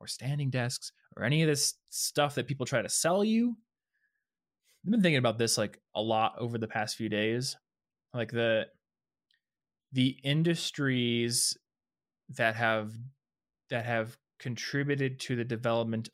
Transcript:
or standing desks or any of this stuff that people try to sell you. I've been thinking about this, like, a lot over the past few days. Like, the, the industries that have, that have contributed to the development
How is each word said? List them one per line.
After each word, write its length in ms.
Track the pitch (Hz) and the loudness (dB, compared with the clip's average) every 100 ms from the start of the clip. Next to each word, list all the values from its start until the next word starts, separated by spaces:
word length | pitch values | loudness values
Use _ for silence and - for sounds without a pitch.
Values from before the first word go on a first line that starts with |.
or 80 | - | -12
standing 420 | - 123 147 135 | -8 -4 -2 -2
desks 400 | 127 120 - - _ _ - | -2 -2 -4 -10 _ _ -4
or 60 | |
any 200 | 107 151 | 0 4
of 40 | 160 | 4
this 320 | 143 - - _ | 4 0 -4 _
stuff 440 | - - - 147 | -6 -2 2 2
that 140 | 135 120 | 2 -4
people 180 | 135 123 | -4 -2
try 160 | 123 | -2
to 60 | 107 | 0
sell 340 | - 160 185 | 0 2 2
you. 340 | 214 220 240 233 _ _ _ _ _ _ _ _ _ _ _ _ | 2 4 2 -2 _ _ _ _ _ _ _ _ _ _ _ _
I've 60 | 160 | 0
been 120 | 233 | 4
thinking 160 | 180 139 | 6 6
about 200 | 123 113 | 4 2
this, 180 | 113 - | 2 2
like, 240 | 104 - _ | -2 -4 _
a 80 | - | -4
lot 340 | 110 110 110 - | 0 2 2 0
over 200 | 120 117 | -6 -4
the 80 | 110 | -4
past 300 | 113 110 - | -4 -4 -4
few 120 | 110 | -2
days. 480 | 104 107 120 135 - _ _ _ _ _ | 0 0 0 -4 -8 _ _ _ _ _
Like, 200 | 123 113 | -6 -4
the, 340 | 117 117 110 - _ _ _ _ _ _ _ _ _ _ _ - | 0 2 2 0 _ _ _ _ _ _ _ _ _ _ _ -8
the 260 | 131 131 131 | 0 0 0
industries 1300 | 139 151 165 165 - - 139 127 120 117 117 123 - - _ _ _ _ _ _ - | -2 0 2 0 -4 -4 0 0 2 0 0 0 -2 -4 _ _ _ _ _ _ -14
that 260 | 131 113 110 | 0 0 2
have, 360 | 117 110 107 113 127 - _ _ _ _ - | 2 2 -2 -8 -14 -18 _ _ _ _ -6
that 160 | 123 | -4
have 320 | 113 117 110 - _ - | -2 -2 -2 -8 _ -12
contributed 800 | 131 117 - 143 143 139 135 131 | -8 -6 -4 -2 0 0 0 -4
to 160 | - 123 | -4 -2
the 80 | |
development 640 | 120 113 120 117 117 113 110 | -2 -2 0 0 0 -2 -4